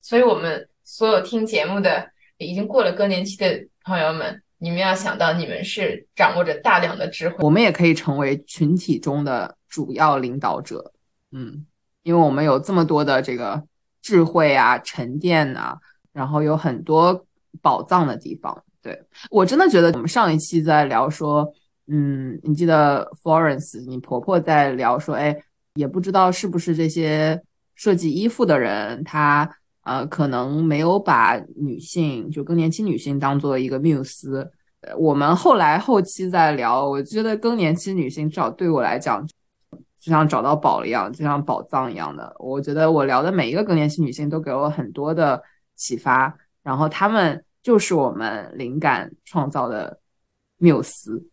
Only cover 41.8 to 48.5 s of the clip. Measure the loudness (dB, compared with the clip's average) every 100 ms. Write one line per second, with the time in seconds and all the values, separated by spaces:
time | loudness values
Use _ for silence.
41.8 | -4 -6 -10 -10 -16 -16 -8 -8 -4 0
42.8 | 2 2 2 0 0 0 0 -2 0 2
43.8 | 0 0 -4 -2 -4 -4 -4 -2 -2 -4
44.8 | -8 -6 -4 0 2 0 -6 _ _ -10
45.8 | -8 -4 2 2 2 -2 _ _ -6 -2
46.8 | -2 0 0 2 2 0 _ _ 2 2
47.8 | 4 0 0 -2 -6 -6 -10